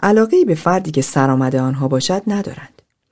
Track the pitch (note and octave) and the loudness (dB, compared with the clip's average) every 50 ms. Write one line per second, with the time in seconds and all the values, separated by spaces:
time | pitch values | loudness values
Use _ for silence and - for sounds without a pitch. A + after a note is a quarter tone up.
0 | - G3 G#3+ A3 A3 A3+ F4+ F#4 F4 A3+ E3 D#3 - E3+ F3+ F#3+ F#3+ D#3+ D3+ C#3 | 0 2 4 4 2 4 2 2 2 2 0 0 2 0 0 0 -2 -2 -2 -2
1 | - - - D3 C3+ C3+ C3 C3 C3 C3 C3 C3 C3 C3 C3+ C3+ C#3 C3 C3+ C3 | -2 0 0 0 2 2 2 2 0 0 0 -2 -2 -2 -2 -2 -2 -2 -2 -2
2 | - - F#3 G3 G3+ G#3+ G3+ G3+ G3 - - - - - _ _ _ _ _ _ | 0 -2 -4 -2 -2 -4 -4 -4 -4 -6 -10 -14 -18 -20 _ _ _ _ _ _
3 | _ _ | _ _